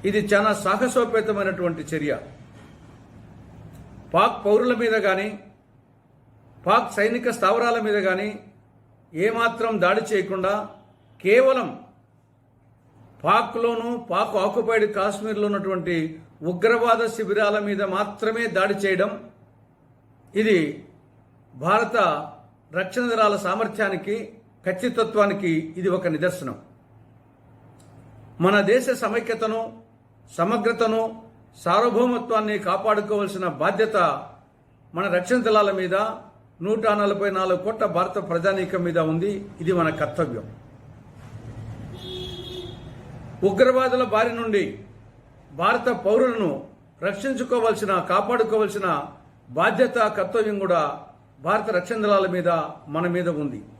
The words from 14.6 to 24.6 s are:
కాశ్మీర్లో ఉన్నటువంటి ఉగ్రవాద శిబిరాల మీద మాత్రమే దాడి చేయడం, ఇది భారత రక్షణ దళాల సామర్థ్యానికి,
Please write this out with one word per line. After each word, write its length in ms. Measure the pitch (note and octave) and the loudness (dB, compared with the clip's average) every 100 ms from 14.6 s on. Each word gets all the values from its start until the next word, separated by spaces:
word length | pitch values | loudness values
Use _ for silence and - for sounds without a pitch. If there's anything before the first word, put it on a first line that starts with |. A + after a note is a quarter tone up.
| A3+ A3+ G#3 G#3 | 2 2 2 0
కాశ్మీర్లో 500 | G3+ G3+ G#3+ G#3 G#3 | -2 -2 -6 -2 -2
ఉన్నటువంటి 480 | G3+ F#3 F#3 E3 E3+ D#3+ - - - D#3 | -2 -2 -4 -2 -2 -4 -8 -20 -8 -6
ఉగ్రవాద 500 | F3 A3 A#3 A#3 A3 A3+ - | 0 2 4 4 2 2 -2
శిబిరాల 420 | G3+ G#3 G#3 G#3 | -2 2 2 0
మీద 220 | G3+ G3 G3 F#3 | -2 -2 -2 -2
మాత్రమే 500 | G#3 - A3 A3+ A3+ F#3 | -4 -2 -4 -2 -2 0
దాడి 200 | G3 G3+ | 0 0
చేయడం, 280 | G3 F#3 G3+ - - - - _ _ _ _ _ _ _ - | 0 0 0 -2 -16 -20 -20 _ _ _ _ _ _ _ -6
ఇది 240 | G3 G#3+ F#3 D3 - - - _ _ _ _ _ | 0 4 4 2 -6 -16 -20 _ _ _ _ _
భారత 440 | B2+ D#3+ G#3+ A#3 A#3 F3+ D3+ D3+ - - _ _ F3+ | -6 0 2 2 2 2 0 -6 -16 -20 _ _ -6
రక్షణ 260 | F#3+ B3 A#3+ | -4 -2 -2
దళాల 220 | A3+ G#3+ G3+ F#3 | 4 4 2 -2
సామర్థ్యానికి, 680 | G3 G#3+ - G3+ F#3+ G3 A3+ G#3 - _ _ | -2 -2 -2 -2 -2 -4 -6 -6 -16 _ _